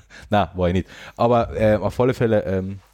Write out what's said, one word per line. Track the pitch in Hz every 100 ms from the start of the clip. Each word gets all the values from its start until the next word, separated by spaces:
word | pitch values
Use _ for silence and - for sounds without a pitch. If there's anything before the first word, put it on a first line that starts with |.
| _ - -
Na, | 104 87 90
war | 90
ich |
nicht. | 90 - - - -
Aber, | 120 120 113 -
ähm, | 110 107
auf | 98 -
alle | 123
Fälle, | 123 117 107
ähm, | - 95 95 98 -